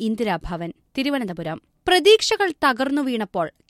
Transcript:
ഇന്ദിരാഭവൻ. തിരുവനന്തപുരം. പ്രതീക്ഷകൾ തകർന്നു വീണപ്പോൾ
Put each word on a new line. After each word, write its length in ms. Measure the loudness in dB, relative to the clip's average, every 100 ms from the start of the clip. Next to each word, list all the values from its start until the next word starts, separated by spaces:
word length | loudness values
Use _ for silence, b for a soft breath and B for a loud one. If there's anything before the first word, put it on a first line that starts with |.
ഇന്ദിരാഭവൻ. 720 | -4 -2 -2 -4 -6 -8 -8 -12 _
തിരുവനന്തപുരം. 640 | -6 -2 -2 -4 -6 -8 -10 -14 _ 2
പ്രതീക്ഷകൾ 640 | 4 6 6 4 0 -2 0
തകർന്നു 440 | 0 0 -2 -2
വീണപ്പോൾ 440 | -2 -2 -4 -4 -4 -6 _